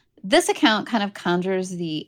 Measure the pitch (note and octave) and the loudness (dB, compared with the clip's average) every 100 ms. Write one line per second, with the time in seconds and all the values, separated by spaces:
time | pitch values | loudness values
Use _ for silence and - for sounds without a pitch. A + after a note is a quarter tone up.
0 | _ _ F#3+ D4+ F4+ - B3 G#3+ - A3+ | _ _ 2 2 2 2 2 2 0 -2
1 | G3+ - F3+ F3+ F#3 F#3+ F#3 F3 E3 D#3 | -2 -4 -2 0 0 -2 -2 -6 -6 -6